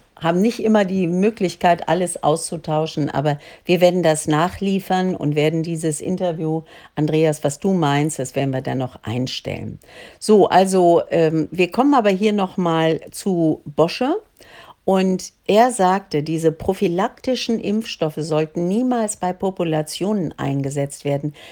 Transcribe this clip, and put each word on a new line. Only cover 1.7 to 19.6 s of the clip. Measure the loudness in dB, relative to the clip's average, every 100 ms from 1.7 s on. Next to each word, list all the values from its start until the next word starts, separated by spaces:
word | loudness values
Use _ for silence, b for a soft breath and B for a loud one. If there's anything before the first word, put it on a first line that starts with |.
| 2 0
alles | -2 -2 -2
auszutauschen, | 0 0 -2 -8 -4 -2 -2 -2 -4
aber | -2 -2 -2 B B -2
wir | 4
werden | 4 4
das | 2 2 2
nachliefern | 0 0 -2 -2 -2 -2 -2 -2 -2
und | -2 0
werden | 0 0
dieses | -4 -4 -4 -4
Interview, | -4 -2 -2 -2 -4 -4 -8 B B -4
Andreas, | 0 2 2 2
was | -2 -2
du | 0
meinst, | 0 2 2 0 -4
das | -6
werden | -4 -2
wir | -2
dann | -4 -4
noch | -6 -8
einstellen. | -8 -4 -4 -6 -8 -8 -10 -14 B B B B
So, | 2 4 6
also, | 4 4 4 4 4 2
ähm, | 2 2 2 -2
wir | -2 -2
kommen | 2 2
aber | 4 2
hier | 2 2
noch | 0 -2 -2
mal | 0 2 2 0 -6
zu | -8 -2 0 0 0 -4
Bosche. | 0 0 0 -2 -2 -6 _ B B B B 0
Und | 2 2 0 -4 _ 2
er | 4 4
sagte, | 4 2 2 -2 -4
diese | -2 0 0
prophylaktischen | 0 -2 -2 0 0 -2 -4 -6 -4 -2 -4
Impfstoffe | -2 -4 -4 -4 -4 -4
sollten | -2 -2 -2 -2 -2
niemals | 0 0 -2 -2 -4
bei | -6
Populationen | -4 -4 -2